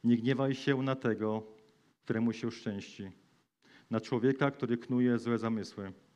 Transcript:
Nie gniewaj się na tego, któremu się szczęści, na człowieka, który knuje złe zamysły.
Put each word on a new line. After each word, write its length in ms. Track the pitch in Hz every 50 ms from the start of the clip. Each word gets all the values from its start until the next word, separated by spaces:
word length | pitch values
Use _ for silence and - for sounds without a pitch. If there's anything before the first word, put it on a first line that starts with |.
| -
Nie 140 | 117 120
gniewaj 380 | 120 110 127 135 123 135 135 135
się 260 | 135 - 143 139 131
na 140 | 131 135 135
tego, 520 | 135 - 120 107 98 107 107 107 110 110 - - - - _ _ _ _ _ _ _ _
któremu 300 | - 120 110 113 117 107
się 180 | - - 117
szczęści, 600 | 110 - - 117 101 98 92 - - - 101 95 90 - _ _ _ _ _ _ _ _ _ _ - - _ _
na 100 | 113 113
człowieka, 520 | - - 131 120 110 139 131 - 143 139
który 260 | 139 - 131 113 120
knuje 420 | 120 - - 127 123 123 123 120 117
złe 200 | 101 117 120 110
zamysły. 540 | 110 113 113 110 95 - - - 101 95 92 - _ _ _